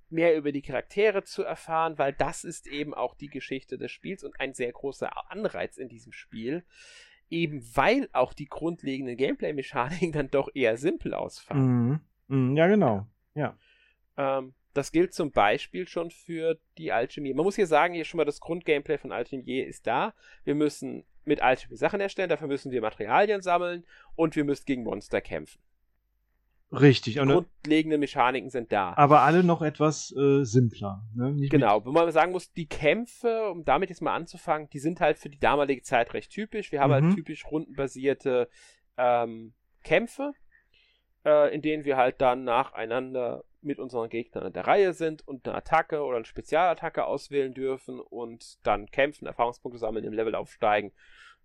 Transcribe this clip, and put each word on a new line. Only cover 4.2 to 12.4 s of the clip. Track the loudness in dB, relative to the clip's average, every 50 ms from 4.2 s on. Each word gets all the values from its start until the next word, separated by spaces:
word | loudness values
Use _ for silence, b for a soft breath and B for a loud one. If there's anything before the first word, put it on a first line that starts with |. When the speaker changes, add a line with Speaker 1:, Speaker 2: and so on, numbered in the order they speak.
| -12
Speaker 1:
und | -14 -10 -8
ein | -8 -8 -6
sehr | -6 -6 -6 -6
großer | -8 -8 -8 -6 -6 -6 -6 -6 -8 -12 -12
Anreiz | -8 -6 -6 -6 -4 -4 -8 -8 -8
in | -12 -14 -14
diesem | -16 -20 -20 -20 -20
Spiel, | -20 -20 _ -12 -10 -6 -6 -6 -6 -8 b b b b b b b b b b b b -8
eben | -4 -2 -2 -2 -4 -6 -12 -6 0
weil | 2 4 4 4 2 0 -2 0
auch | 0 0 0 -2
die | -10 -14 -12
grundlegenden | -8 -6 -4 -4 -4 -4 -6 -6 -4 -4 -4 -6 -4
Gameplay-Mechaniken | -2 0 -2 -2 -2 -4 -4 -4 -4 -6 -6 -2 -2 -2 -2 -2 -2 -4 -2 -2
<laughs> |
dann | -2 -2 0
doch | 0 0 0 0 -2
eher | 0 2 2 2
simpel | 2 0 -2 -2 -2 -4 -6 -4
ausfallen. | -4 -6 -8 -10 -14 -10 -4 0 2 2 4 4 4 2 2
Speaker 2:
Mhm. | 0 -2 -4 _ _ _ _ -2
Mhm, | 0 0